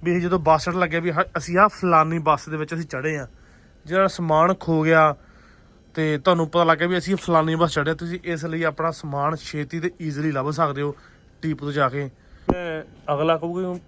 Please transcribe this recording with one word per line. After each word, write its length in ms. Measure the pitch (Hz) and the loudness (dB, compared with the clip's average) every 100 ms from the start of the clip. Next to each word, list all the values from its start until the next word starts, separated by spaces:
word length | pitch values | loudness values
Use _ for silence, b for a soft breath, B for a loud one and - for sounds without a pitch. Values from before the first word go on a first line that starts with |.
ਵੀ 80 | 160 | 0
ਇਹ 100 | 175 | 0
ਜਦੋਂ 180 | 175 180 | 0 0
ਬੱਸ 260 | 160 156 170 | 4 2 2
ਚੜ੍ਹਨ 140 | 175 | -2
ਲੱਗਿਆ 200 | 180 165 | 0 0
ਵੀ 120 | 170 | -2
ਹ-, 160 | 156 190 170 | -2 -2 -4
ਅਸੀਂ 200 | 147 175 | -2 4
ਆਹ 100 | 208 | 4
ਫਲਾਨੀ 520 | - 185 165 156 165 | 4 2 4 4 0
ਬੱਸ 300 | 156 147 - | 2 0 0
ਦੇ 80 | 156 | -8
ਵਿੱਚ 160 | 156 | -6
ਅਸੀਂ 120 | 165 165 | -6 -6
ਚੜ੍ਹੇ 320 | 135 147 151 | -6 -4 -6
ਆ। 100 | 127 b b b b b - | -8 b b b b b -4
ਜਿਹੜਾ 220 | 180 190 | 2 2
ਸਮਾਨ 460 | - 170 156 170 | 0 2 4 4
ਖੋ 300 | 190 - 160 | 2 0 0
ਗਿਆ 320 | 156 160 156 143 b b b b b b _ - | 4 6 6 2 b b b b b b _ -4
ਤੇ 220 | 156 147 | -2 0
ਤੁਹਾਨੂੰ 300 | 135 175 160 | 2 2 2
ਪਤਾ 160 | 170 | 2
ਲੱਗ 140 | 165 160 | 4 2
ਗਿਆ 100 | 175 | 2
ਵੀ 100 | 180 | -2
ਅਸੀਂ 180 | 170 190 | -2 -4
ਫਲਾਨੀ 400 | - 165 160 160 | 2 2 2 2
ਬੱਸ 180 | 170 | 0
ਚੜ੍ਹੇ, 200 | 156 147 | 0 -2
ਤੁਸੀਂ 260 | 160 170 180 | -2 -6 -8
ਇਸ 220 | 170 165 165 | -6 -6 -6
ਲਈ 180 | 160 | -4
ਆਪਣਾ 280 | 160 147 160 | -4 -2 -4
ਸਮਾਨ 440 | 156 151 143 143 160 | -4 -6 -2 -2 -2
ਛੇਤੀ 440 | - 151 143 165 | -8 -8 -8 -6
ਤੇ 120 | 170 170 | -6 -6
ਈਜ਼ੀਲੀ 300 | 160 143 156 | -8 -4 -2
ਲੱਭ 200 | 139 139 | -2 -4
ਸਕਦੇ 300 | 147 160 139 | 0 -2 0
ਹੋ 140 | 147 143 b b b _ | -4 -6 b b b _
ਡਿਪੂ 240 | 160 151 143 | -6 -4 -4
ਤੋਂ 80 | |
ਜਾ 160 | 143 135 | 0 0
ਕੇ। 200 | 139 139 - b b b | 0 -8 -12 b b b
ਮੈਂ 300 | 180 175 160 156 - - | -2 -2 -8 -10 -18 -4
ਅਗਲਾ 240 | 147 151 165 | -2 0 0
ਕਹੂਗਾ 420 | 170 175 185 180 | -2 -4 -6 -8